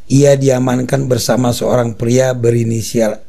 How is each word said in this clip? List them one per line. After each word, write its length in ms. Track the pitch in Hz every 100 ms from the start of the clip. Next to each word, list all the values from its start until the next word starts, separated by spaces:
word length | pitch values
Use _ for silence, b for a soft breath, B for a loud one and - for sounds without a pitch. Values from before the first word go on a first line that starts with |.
Ia 320 | - 139 143 139
diamankan 720 | 135 127 127 127 123 135 135
bersama 480 | 120 - 117 123 117
seorang 400 | 110 123 117 110
pria 400 | 117 127 127 123
berinisial 880 | 117 120 113 113 101 117 110 107